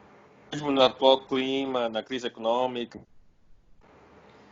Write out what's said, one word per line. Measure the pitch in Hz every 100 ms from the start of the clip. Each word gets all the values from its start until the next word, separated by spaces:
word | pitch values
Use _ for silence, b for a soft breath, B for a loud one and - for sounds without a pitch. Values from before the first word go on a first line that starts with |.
| - - - _ -
mesmo | 147 147
no | 135
atual | 127 - 131 135 -
clima, | 135 131 135 135 127 117
na | 110
crise | - 131 117
económica, | 113 113 123 127 123 117 - - - - _ _ - _ - - - - - - - -